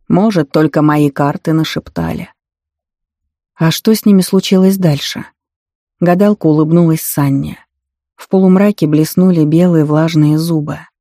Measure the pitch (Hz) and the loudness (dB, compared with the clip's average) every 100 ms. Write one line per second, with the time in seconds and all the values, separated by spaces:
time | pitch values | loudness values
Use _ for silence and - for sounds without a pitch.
0 | - 175 214 190 147 156 156 160 151 147 | -2 0 0 0 -2 0 0 0 0 2
1 | 147 - 143 - - 160 156 147 - - | 0 0 -4 -4 -4 -4 -4 -6 -10 -8
2 | 165 165 175 _ _ _ _ _ _ _ | -8 -8 -12 _ _ _ _ _ _ _
3 | _ _ _ _ _ - 165 - - 220 | _ _ _ _ _ -4 -2 0 0 0
4 | 214 196 180 190 - 190 185 196 175 143 | 2 2 2 -2 0 2 2 2 0 -2
5 | - - - _ _ _ _ _ _ - | -6 -12 -14 _ _ _ _ _ _ -4
6 | 175 180 208 208 156 151 156 170 165 160 | -2 2 0 0 0 0 2 2 2 0
7 | - - 143 139 151 - _ _ _ _ | -4 -4 -2 -2 -6 -12 _ _ _ _
8 | _ _ - 190 190 185 208 208 151 151 | _ _ -4 0 2 4 2 0 0 0
9 | 156 - 185 175 151 160 180 165 147 151 | 0 0 2 2 2 2 2 2 0 0
10 | 160 160 151 156 165 160 147 147 - _ | 0 2 2 0 -2 -4 -6 -12 -16 _